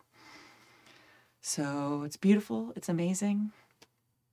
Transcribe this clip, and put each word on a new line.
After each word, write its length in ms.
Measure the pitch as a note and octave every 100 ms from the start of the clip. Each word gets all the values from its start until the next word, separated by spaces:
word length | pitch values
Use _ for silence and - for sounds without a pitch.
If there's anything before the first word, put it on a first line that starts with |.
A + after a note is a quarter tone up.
| _ - - - - - - - - - - - _ _
So 640 | - - C#3+ C#3+ C#3+ D3 D3
it's 120 | -
beautiful, 540 | G3 G#3 G#3 A3+ A3+ -
it's 140 | -
amazing, 640 | E3+ F3 F#3 G3+ G3+ G#3+ - - _ - _ _ _ _